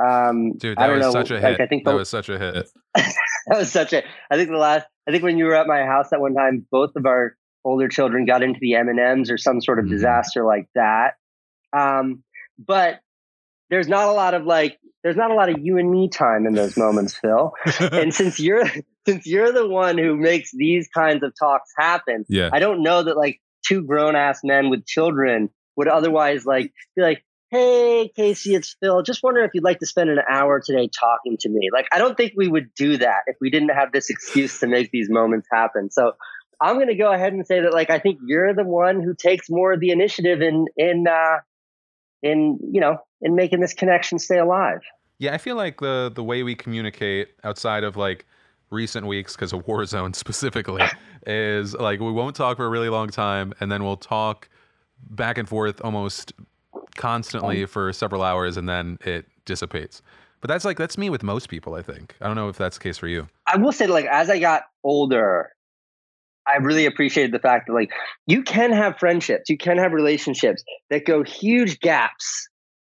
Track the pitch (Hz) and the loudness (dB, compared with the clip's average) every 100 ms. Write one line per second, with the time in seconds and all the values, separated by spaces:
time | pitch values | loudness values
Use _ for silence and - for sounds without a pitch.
0 | 123 123 120 117 113 - 113 107 131 139 | 0 2 2 0 -2 -4 -4 2 2 4
1 | 131 123 113 113 127 92 120 143 113 104 | 2 2 0 0 2 2 0 0 0 0
2 | 98 110 101 98 92 90 - _ _ - | -2 -6 -6 -6 -4 -6 -8 _ _ -2
3 | - - - - - 214 180 185 156 156 | -2 -2 -6 -4 0 0 0 -2 0 -2
4 | - - - 147 170 160 151 151 - _ | -4 -10 -4 -2 0 0 2 2 -2 _
5 | - 170 175 165 165 156 156 147 135 135 | -2 0 0 2 2 2 2 0 2 0
6 | 139 147 139 135 135 127 - 131 143 147 | 0 0 0 2 2 0 0 0 0 0
7 | 131 127 120 - _ _ 131 131 131 - | 2 2 0 -4 _ _ -2 0 0 0
8 | 131 123 120 123 127 127 123 117 120 120 | 0 0 2 2 2 -2 0 2 2 2
9 | 123 131 120 117 139 123 127 117 95 101 | 2 2 0 0 0 0 0 0 0 0
10 | 120 120 120 123 110 104 92 123 110 110 | 2 2 0 0 2 2 0 0 2 4
11 | 127 - _ _ _ _ _ 143 139 135 | 2 -2 _ _ _ _ _ 0 0 0
12 | 131 127 _ - - - 113 196 175 - | -2 -6 _ -20 -20 -12 -2 2 2 0
13 | _ _ _ _ _ _ - 185 156 196 | _ _ _ _ _ _ -2 0 2 2
14 | 208 208 185 175 160 160 151 - _ _ | 4 4 2 2 2 2 2 -2 _ _
15 | 170 170 226 220 185 151 156 180 180 185 | -2 0 2 4 2 0 0 2 2 2
16 | 190 - 127 110 110 107 101 120 110 104 | 2 2 2 2 2 2 0 2 2 2
17 | 101 - 110 113 156 - 165 - 170 170 | 0 -2 2 2 2 -2 -4 0 0 2
18 | 160 156 185 - 156 220 180 147 - _ | 0 2 0 0 0 2 0 -4 -12 _
19 | - 190 160 190 233 247 214 185 180 170 | -2 -2 0 2 2 2 2 2 2 2
20 | 165 151 165 170 - 127 151 175 160 165 | 2 2 2 2 -2 -2 0 0 0 0
21 | 160 147 139 - 147 139 - - 160 175 | 2 2 -2 -2 0 0 -2 -2 0 0
22 | - 113 - 98 87 143 202 185 160 175 | -2 -4 -2 0 2 2 2 2 2 2
23 | 165 151 143 - _ _ - 196 143 147 | 2 0 0 -2 _ _ -2 -2 0 0
24 | 151 147 143 135 139 139 139 127 - - | 2 2 0 0 2 2 2 0 -2 0
25 | 165 143 135 113 104 _ _ - 147 156 | 0 2 2 2 -2 _ _ -2 2 2
26 | 160 156 147 143 123 131 104 - - - | 2 2 2 0 0 0 -2 -8 -10 0
27 | 170 156 _ _ _ 247 247 247 240 233 | 2 0 _ _ _ 2 4 4 4 2
28 | 220 - 208 202 202 190 - - 196 185 | 0 0 0 0 0 0 0 -4 0 2
29 | 180 240 254 240 220 180 180 170 160 - | 0 0 0 2 2 2 0 0 -2 0
30 | 170 143 127 139 143 139 143 131 113 - | 2 2 2 2 2 2 2 0 0 0
31 | 120 117 123 113 110 107 95 123 135 170 | 0 0 -2 -4 -2 -2 0 0 0 2
32 | 247 - 233 196 185 156 123 - 143 139 | 2 2 0 0 0 0 -2 -2 0 2
33 | 123 98 131 - 135 147 151 139 135 135 | 2 0 -2 -4 -2 0 2 2 0 0
34 | - 135 - 139 135 - 120 123 117 123 | -4 -8 -4 -2 -2 -2 0 0 0 -2
35 | 104 113 113 110 - 113 113 107 101 - | 0 2 2 0 0 0 0 -2 -2 0
36 | 120 - - - - - 160 254 262 202 | 0 0 -10 -20 -16 -2 0 2 2 2
37 | 208 185 190 190 175 185 170 165 160 160 | 2 2 0 -2 -2 0 2 2 2 0
38 | 196 151 123 156 190 196 190 175 180 190 | 0 -2 -2 0 2 0 0 2 2 2
39 | 175 170 175 180 - 165 190 180 180 170 | -2 0 2 2 0 0 2 2 2 2
40 | 202 - 175 160 160 156 160 - 170 170 | 2 0 0 2 2 0 0 0 0 2
41 | 170 165 160 156 - _ _ _ _ _ | 2 2 2 0 -4 _ _ _ _ _
42 | _ _ 147 156 151 139 - 196 151 156 | _ _ -2 2 2 0 -2 0 0 0
43 | - _ 165 175 180 180 180 - 190 175 | -8 _ 0 0 2 0 -2 0 2 2
44 | - 170 - 180 170 185 156 85 - _ | 2 -6 0 0 2 0 0 -4 -10 _
45 | _ - 139 156 254 240 185 - 139 131 | _ -8 -6 -6 -6 -6 -6 -6 -4 -4
46 | 123 120 113 123 123 120 - 113 107 - | -4 -6 -6 -4 -4 -8 -8 -6 -8 -6
47 | 104 98 104 _ 107 101 117 107 104 101 | -4 -4 -6 _ -12 -8 -4 -4 -4 -4
48 | 98 90 _ _ _ _ _ 110 113 117 | -6 -6 _ _ _ _ _ -8 -6 -8
49 | 104 101 95 - 92 92 90 107 101 104 | -6 -8 -8 -10 -8 -8 -6 -6 -6 -6
50 | 92 95 - - 135 113 95 95 - - | -6 -8 -10 -8 -6 -6 -6 -4 -4 -6
51 | - - - 107 107 104 101 107 110 101 | -18 -18 -8 -6 -4 -4 -6 -6 -4 -4
52 | 113 113 131 139 127 123 120 117 117 110 | -4 -4 -6 -4 -4 -4 -4 -4 -2 -4
53 | 107 - 104 98 95 - 101 101 101 98 | -4 -4 -4 -4 -6 -8 -6 -6 -6 -8
54 | - 110 107 107 - _ _ _ _ _ | -8 -6 -6 -8 -14 _ _ _ _ _
55 | - 107 117 120 110 107 107 101 113 107 | -16 -8 -6 -6 -6 -4 -4 -4 -6 -6
56 | 101 - - - - _ _ - - - | -6 -8 -16 -20 -20 _ _ -20 -18 -10
57 | 120 117 113 113 101 101 95 107 95 92 | -6 -6 -6 -8 -4 -4 -6 -6 -6 -4
58 | 107 95 92 90 90 90 90 90 87 87 | -6 -2 -2 -2 -4 -6 -6 -6 -6 -10
59 | 92 85 - _ - 90 - 82 78 - | -8 -8 -10 _ -12 -10 -10 -10 -12 -18
60 | _ _ _ _ - 165 196 165 165 - | _ _ _ _ -6 -4 -4 -4 -6 -6
61 | 202 139 101 107 - 82 82 82 82 71 | -6 -6 -6 -8 -8 -14 -12 -14 -14 -18
62 | - - 104 110 104 - 92 - 92 - | -20 -10 -8 -6 -8 -6 -8 -6 -12 -10
63 | 85 85 76 _ - 190 262 - 202 165 | -8 -8 -10 _ -2 0 2 0 0 0
64 | 135 143 165 190 170 156 - _ 139 143 | 0 0 2 2 2 0 -2 _ -2 0
65 | 139 123 104 90 78 _ _ _ _ _ | 2 2 2 0 -4 _ _ _ _ _
66 | _ _ _ _ 139 139 139 156 151 - | _ _ _ _ -2 0 2 2 2 0
67 | 143 151 127 117 131 123 120 117 104 - | 0 2 0 2 2 2 2 -2 -2 -4
68 | - - - 202 262 190 240 214 208 - | -12 -8 0 0 0 0 2 2 0 0
69 | 180 175 - 107 - 151 175 175 185 160 | 0 0 0 -2 -2 -4 0 0 2 2
70 | 147 147 - 127 120 92 - - - 147 | 2 0 -2 0 0 0 -6 -18 -6 -4
71 | 156 156 143 - 202 240 220 147 170 147 | 0 0 -2 -4 0 2 2 0 0 2
72 | 113 - - - - _ _ _ | 0 -4 -10 -10 -12 _ _ _